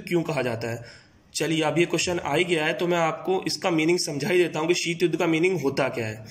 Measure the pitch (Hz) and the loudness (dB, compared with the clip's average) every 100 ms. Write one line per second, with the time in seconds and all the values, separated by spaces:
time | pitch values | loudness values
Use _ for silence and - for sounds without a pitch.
0 | - 170 160 147 123 113 117 117 - - | -2 -2 0 -2 -2 -2 -4 -6 -10 -20
1 | - _ _ - 151 160 156 151 170 165 | -20 _ _ -4 -2 0 2 2 2 0
2 | 185 175 - 147 180 165 151 - 175 175 | -2 -2 0 0 2 0 0 0 0 2
3 | 165 160 - 185 160 - 196 160 160 175 | 0 0 -2 -2 -2 -4 0 2 2 2
4 | - 143 - 180 165 160 160 175 170 170 | 0 -4 2 2 2 0 0 0 0 0
5 | 175 160 175 160 180 180 135 135 131 123 | 0 2 2 4 2 2 0 0 0 -2
6 | 110 107 - | -6 -6 -12